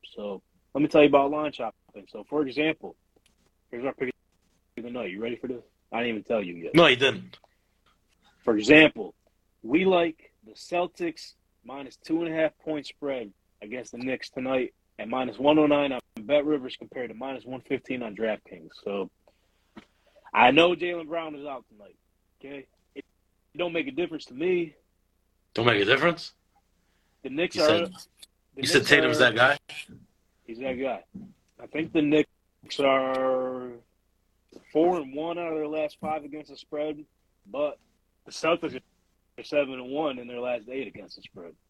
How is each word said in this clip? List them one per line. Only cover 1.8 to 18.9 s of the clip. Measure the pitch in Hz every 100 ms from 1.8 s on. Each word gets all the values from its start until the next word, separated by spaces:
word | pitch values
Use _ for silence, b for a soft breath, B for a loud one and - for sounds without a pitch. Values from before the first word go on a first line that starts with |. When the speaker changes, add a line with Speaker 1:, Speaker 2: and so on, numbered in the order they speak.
| _ 104 95
Speaker 1:
So, | 110 98
for | 147 139
example, | 123 156 156 - - _ _ _ _ _ _ _
here's | 120 131
our |
pick | - 127 - _ _ _ _ _ -
of |
the | 117
night. | 123 101
You | 95
ready | 117 117
for | 127
this? | 123 _ _ _
I | 113
didn't | 120
even | 107
tell | - 113
you | 92 87
yet. | 82
Speaker 2:
No, | 160 160
you | 127
didn't. | 135 98 - - _ _ _ _ _ _ _ _ _ _
Speaker 1:
For | - 107
example, | 107 151 156 - 92 _ _ _ _ _
we | 110 156 190
like | 180 170 160 - _ -
the |
Celtics | - - 175 175 - 170 - - _ _ _ 117
minus | 135 135 -
two | - 160
and | 170
a | 160
half | 156 _
point | - 151 135
spread | - 143 135 107 _ _ _
against | 107 123 117
the | 120
Knicks | 127 123 -
tonight | - 127 131 123 _ _ -
at | 107
minus | 127 123 113
one | 139 156
oh | 147
nine | 147 143
on | 123 _ -
BetRivers | 107 147 147 151 127 -
compared | 113 135 120
to |
minus | 110 131 131
one | 120 127
fifteen | - 135 - 127
on | 117 98
DraftKings. | 110 104 - 90 78 -
So | -